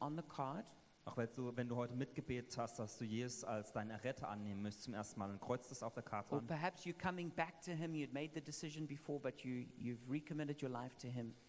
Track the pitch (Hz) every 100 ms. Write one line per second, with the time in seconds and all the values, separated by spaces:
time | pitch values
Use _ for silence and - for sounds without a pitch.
0 | 147 160 - - 135 170 - - - -
1 | - - 113 - 123 120 120 120 120 123
2 | 131 - 123 123 120 - 113 - 107 -
3 | 117 110 123 120 - 110 104 117 107 107
4 | 127 135 - 104 104 98 104 104 - 104
5 | 101 110 98 98 - 123 - 135 113 -
6 | - 104 - 143 120 156 180 - 175 165
7 | 190 180 170 - 165 - 180 160 165 156
8 | 131 139 156 156 151 147 156 156 147 139
9 | - 143 131 - 127 123 - - 117 120
10 | 123 147 151 151 147 147 135 120 127 -
11 | 127 123 113 -